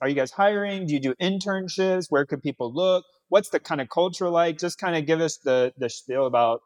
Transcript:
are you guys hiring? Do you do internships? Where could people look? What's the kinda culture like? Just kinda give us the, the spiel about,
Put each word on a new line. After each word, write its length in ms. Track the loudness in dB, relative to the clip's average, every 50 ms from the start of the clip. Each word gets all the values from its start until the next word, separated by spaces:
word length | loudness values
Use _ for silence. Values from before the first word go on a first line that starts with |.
are 60 | -2 -2
you 60 | 0
guys 160 | 0 -2 -2
hiring? 560 | 0 2 2 2 2 2 -2 -4 -4 -4 -4
Do 80 | -2 -2
you 60 | 0
do 160 | 0 -2 -2
internships? 880 | 0 -2 -2 -2 -2 -2 -4 -4 -4 -4 -4 -2 0 0 2 0 0 0 0
Where 160 | 0 0 0 0
could 160 | -2 -6 -4
people 280 | -6 -6 -6 -6 -6
look? 340 | -2 0 2 2 2 0 0 _ _ _ _ 2
What's 200 | 2 2 2 2
the 100 | -2 -4
kinda 280 | -2 -4 -4 -4 -4 -2
culture 420 | 0 0 0 0 0 -2 -2 0
like? 300 | 2 2 2 2 0 -2
Just 200 | -4 -6 -6 -4
kinda 220 | -4 -2 -2 0
give 180 | 0 0 2 2
us 180 | 0 -2 -4 -4
the, 360 | 0 2 2 4 2 2 0 -4
the 120 | -6 -6
spiel 380 | -6 -8 -10 -4 -2 0 0 2
about, 340 | 4 4 4 4 2 -2 -4